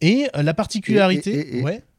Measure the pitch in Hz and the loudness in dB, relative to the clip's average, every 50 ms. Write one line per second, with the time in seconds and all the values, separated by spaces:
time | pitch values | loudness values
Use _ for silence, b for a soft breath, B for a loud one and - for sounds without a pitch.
0 | 156 175 226 269 285 - - 147 147 160 160 - 202 - - 208 - - 214 208 | 2 2 2 2 2 -2 -2 0 0 0 0 0 -4 -4 -4 -8 -2 2 2 4
1 | 190 185 185 - - 196 233 285 - 143 - 123 127 147 202 254 _ _ _ | 4 4 2 0 -2 -2 -4 -4 -4 -4 -4 -4 -2 -2 -4 -6 _ _ _